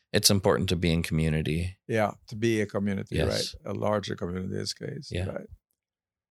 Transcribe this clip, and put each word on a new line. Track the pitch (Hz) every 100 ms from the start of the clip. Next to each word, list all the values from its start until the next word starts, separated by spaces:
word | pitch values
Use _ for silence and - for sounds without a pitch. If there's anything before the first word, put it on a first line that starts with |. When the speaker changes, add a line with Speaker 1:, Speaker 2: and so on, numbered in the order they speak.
| _
Speaker 1:
It's | - -
important | 98 101 64 92
to | 87
be | 87
in | 82
community. | 82 80 80 78 76 80 92 - -
Speaker 2:
Yeah, | 113 104 - -
to | 107
be | 117 110
a | 101
community, | 107 101 98 - 80
Speaker 1:
Yes. | - - - -
Speaker 2:
right? | -
A | 104
larger | 107 107 104
community | - 90 92 92
in |
this | 101 101
case, | - - 131 -
Speaker 1:
Yeah. | - -
Speaker 2:
right? | - - - _ _ _ _ _ _ _